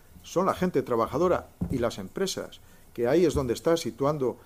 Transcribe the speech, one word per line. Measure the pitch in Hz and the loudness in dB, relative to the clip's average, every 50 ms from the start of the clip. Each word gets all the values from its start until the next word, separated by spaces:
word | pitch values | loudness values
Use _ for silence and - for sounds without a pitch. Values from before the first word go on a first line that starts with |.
| - - - - | -20 -20 -20 -20
son | - - - 165 190 | -10 -4 -2 0 2
la | 165 101 | 2 0
gente | - 185 180 - 139 | 0 0 0 0 0
trabajadora | - - 123 113 110 87 107 143 180 180 160 - - - - - - - | 0 0 2 0 0 0 0 2 2 2 2 0 -4 -8 -8 -8 -6 -4
y | 143 | -2
las | 117 120 110 - - | -2 -2 -2 -4 -6
empresas, | 95 92 - - 196 185 - 101 90 - - - - - - - - - - | -10 -8 -6 -6 -4 -4 -4 -6 -8 -10 -12 -20 -20 -20 -20 -20 -20 -12 -6
que | 120 117 | -2 0
ahí | 120 147 175 180 | 2 4 4 4
es | 147 120 | 4 2
donde | 143 135 120 | 0 0 -2
está | 110 - - 165 165 | -2 0 0 0 0
situando, | 165 - 113 - - 135 143 156 147 131 117 - - - | 0 0 -4 -4 -2 0 0 0 0 -2 -2 -4 -6 -12